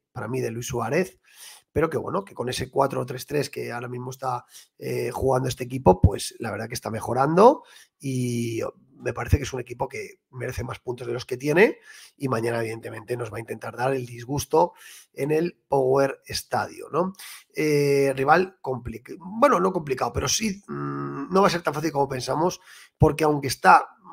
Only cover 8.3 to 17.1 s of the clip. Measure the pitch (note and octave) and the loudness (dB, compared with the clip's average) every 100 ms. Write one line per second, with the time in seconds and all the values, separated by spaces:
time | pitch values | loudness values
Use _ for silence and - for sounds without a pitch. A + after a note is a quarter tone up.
8.3 | A#2+ A#2 A2+ - - _ - B2 A#2+ A#2 | -2 -2 -4 -6 -10 _ -10 -8 -6 0
9.3 | D3+ C3+ C3 - A#2+ C3+ A2 - - _ | 0 0 -8 -10 -8 -8 -8 -12 -16 _
10.3 | C3 B2 B2+ B2 - - B2 A#2+ A#2+ - | -10 -8 -6 -8 -8 -10 -8 -6 -8 -6
11.3 | B2 C#3+ D#3+ A#3+ - - - - - C3+ | -4 2 6 6 4 -14 -20 -20 -8 -2
12.3 | A2+ A2+ A#2 A2+ A2+ A2 A2 G#2 B2 A2+ | -2 0 -2 -4 -6 -10 -12 -8 -6 -6
13.3 | G#2+ A2+ A2+ A#2+ A#2 B2+ C3+ A#2+ A#2+ A#2+ | -10 -10 -10 -10 -4 -2 -2 -6 -12 -6
14.3 | C#3+ - D#3 E3+ - - - - - C#3 | -6 2 2 2 0 -20 -20 -16 -6 0
15.3 | D#3 F3 - _ C#3 C3 C#3 C3+ - - | 0 0 -6 _ 0 4 4 2 -2 -10
16.3 | - - A#2 F#2+ F2+ - D3 F#3 | -10 -4 -4 -4 -10 -6 -2 -2